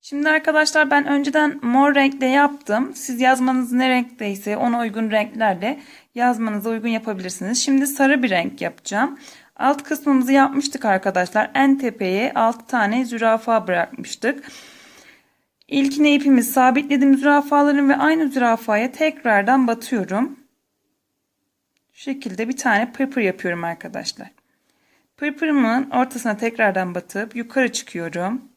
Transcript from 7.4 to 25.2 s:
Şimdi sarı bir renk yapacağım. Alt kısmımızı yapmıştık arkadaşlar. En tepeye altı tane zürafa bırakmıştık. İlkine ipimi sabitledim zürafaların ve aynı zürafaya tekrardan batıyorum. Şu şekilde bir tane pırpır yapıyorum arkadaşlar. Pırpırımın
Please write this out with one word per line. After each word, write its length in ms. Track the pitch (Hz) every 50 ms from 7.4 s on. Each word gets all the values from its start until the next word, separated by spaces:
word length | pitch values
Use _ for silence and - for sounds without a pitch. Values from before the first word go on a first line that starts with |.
| 185 190 240 254 -
Şimdi 240 | 285 269 269 277
sarı 360 | 277 285 - 277 269 277 262 247
bir 60 | 226
renk 320 | 190 170 170 190 - -
yapacağım. 580 | 175 170 - - _ - 196 208 262 - 285 - - - - - _ _ _
Alt 280 | - - 269 294 285 -
kısmımızı 480 | - 311 294 - 294 277 262 254 254
yapmıştık 540 | 269 277 269 269 277 277 285 - - 269 -
arkadaşlar. 640 | 214 190 190 185 196 185 185 180 180 - 214 - - -
En 240 | 269 269 277 269
tepeye 560 | 269 269 240 - - 196 185 185 196 233 - -
altı 320 | - 226 226 233 233 -
tane 400 | - - 240 214 202 220 254 262
zürafa 600 | 233 240 226 226 226 220 226 226 240 226 220 185
bırakmıştık. 840 | 180 180 175 170 - - - - - - _ - 240 285 277 - - - - - - - - - - - - - - - _ _ _ _ _ _ _ _ _ _
İlkine 460 | _ 285 277 277 277 277 294 294 294 285
ipimi 300 | 277 285 277 269 240 -
sabitledim 720 | - - 269 254 254 254 277 285 285 285 254 269 277 269
zürafaların 720 | 269 269 285 285 294 285 285 294 285 285 294 285 285 277 269
ve 60 | 285
aynı 320 | - 277 302 320 330 311 269
zürafaya 640 | 277 262 247 233 226 226 233 - 214 208 233 254
tekrardan 760 | 262 - 311 311 302 - - 240 214 202 202 220 262 269 254
batıyorum. 720 | 233 233 233 233 - 262 214 185 - 180 208 254 - - _ _ _ _ _ _ _ _ _ _ _ _ _ _ _ _ _ _ _ _ _ _ _ _ _ _ _ _ _ _ _ _
Şu 80 | _
şekilde 480 | - 277 269 277 - 226 185 185 226 226
bir 80 | 254
tane 340 | - - 254 214 202 233 240
pırpır 300 | - - 269 269 269 254
yapıyorum 420 | 214 185 185 - - 180 170 170 170
arkadaşlar. 640 | 170 170 - - - 185 - - - - - - - _ _ _ _ _ _ _ _ _ _ _ _ _ _ _ _ _
Pırpırımın 720 | _